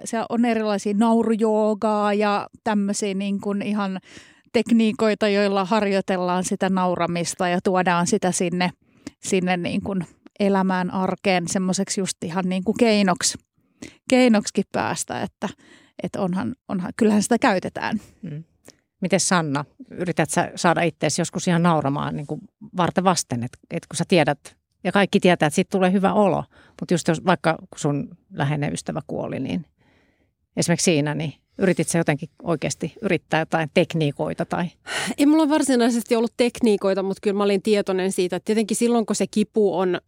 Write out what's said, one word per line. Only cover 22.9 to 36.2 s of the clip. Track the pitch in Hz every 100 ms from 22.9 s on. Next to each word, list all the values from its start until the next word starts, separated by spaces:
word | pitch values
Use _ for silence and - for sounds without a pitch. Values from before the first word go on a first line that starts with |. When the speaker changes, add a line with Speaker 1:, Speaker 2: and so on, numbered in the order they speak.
| -
Speaker 2:
vasten, | 185 170 - 120
että, | 120 - _
että | 170 -
kun | -
sä | 170
tiedät, | 180 147 143 - _ _ _
ja | -
kaikki | 202 190 202
tietää, | 190 175 151
että | -
siitä | 180
tulee | 196 185
hyvä | 196 185
olo, | 190 202 147 - _ _ -
mut | -
just | 170 -
jos | 160 143
vaikka | 175 160 160
kun | 190 -
sun | 151 143 - - _
läheinen | 190 143 147 147
ystävä | 160 - 151 -
kuoli, | 165 - -
niin | 269 - 156 _ _ _ _ _ _ _ _ -
esimerkiksi | 165 170
siinä, | - 156 147 147
niin | 156 - _ -
yritit | 185 175 160
sä | 170
jotenkin | 165 147 160 _
oikeasti | - 160 151 - 160 -
yrittää | - 151 - 151
jotain | 160 165 156
tekniikoita | - 165 170 147 - 160 165 175
tai? | 170 175 - - - - -
Speaker 3:
Ei | 285
mulla | 311 311
varsinaisesti | 311 277 247 233 240 -
ollut | 233